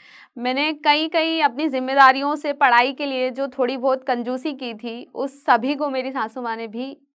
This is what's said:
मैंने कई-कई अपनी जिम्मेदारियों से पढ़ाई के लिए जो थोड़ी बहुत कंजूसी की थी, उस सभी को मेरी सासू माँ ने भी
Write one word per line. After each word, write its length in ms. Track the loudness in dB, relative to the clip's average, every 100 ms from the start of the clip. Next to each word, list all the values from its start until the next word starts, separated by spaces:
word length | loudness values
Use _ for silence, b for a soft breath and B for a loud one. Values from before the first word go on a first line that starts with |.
| b b b -8
मैंने 360 | -4 -2 -2
कई-कई 640 | 0 0 2 0 0 0 0
अपनी 300 | 0 0 -2
जिम्मेदारियों 640 | -2 0 6 6 6 0 -2
से 180 | -4
पढ़ाई 400 | 2 4 6 4
के 120 | 0 -4
लिए 240 | -2 -2
जो 180 | -2 -6
थोड़ी 300 | -2 -2 0
बहुत 260 | 0 0
कंजूसी 500 | 0 -2 -2 -4 -6
की 200 | -6 -8
थी, 380 | -10 -10 -12 -12 -8
उस 300 | -8 -2 2
सभी 300 | 2 2 -2
को 140 | -2
मेरी 220 | -4 -4
सासू 300 | -4 -6 -6
माँ 140 | -8 -8
ने 120 | -8
भी 340 | -8 -10 -12 _